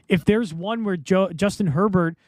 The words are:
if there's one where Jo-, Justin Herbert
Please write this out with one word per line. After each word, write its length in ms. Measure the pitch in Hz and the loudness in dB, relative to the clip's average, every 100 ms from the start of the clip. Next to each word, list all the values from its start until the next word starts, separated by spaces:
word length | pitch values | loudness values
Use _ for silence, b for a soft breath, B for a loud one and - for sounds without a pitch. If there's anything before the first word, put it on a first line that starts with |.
| b | b
if 180 | 185 - | 0 2
there's 260 | 214 214 | 0 0
one 320 | 165 190 226 | -6 -6 -4
where 140 | 208 180 | -4 -4
Jo-, 340 | 131 190 190 | 0 2 2
Justin 340 | 165 202 - 190 | 0 -2 0 -2
Herbert 480 | 143 208 185 165 165 | 0 2 2 0 -4